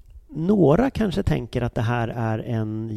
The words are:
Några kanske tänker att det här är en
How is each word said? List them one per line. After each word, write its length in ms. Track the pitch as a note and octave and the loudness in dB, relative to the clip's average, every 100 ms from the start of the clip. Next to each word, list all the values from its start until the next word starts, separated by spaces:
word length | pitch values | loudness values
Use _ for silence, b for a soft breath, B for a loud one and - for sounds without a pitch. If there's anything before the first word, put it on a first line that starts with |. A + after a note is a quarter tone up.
| - - - | -20 -20 -14
Några 600 | G3+ F3 G#3 C#3 E3 C4 | -4 2 4 6 6 2
kanske 340 | - G#3+ - | 0 -2 0
tänker 380 | - C#3+ A#2+ B2 | 0 -2 -2 -4
att 140 | A#2+ - | -2 -2
det 60 | |
här 260 | A2 A#2+ A#2 | -2 -2 -2
är 320 | A#2+ A2+ A2 | -4 -4 -4
en 500 | B2 A2+ G#2+ A2 A2+ | -4 -4 -4 -4 -6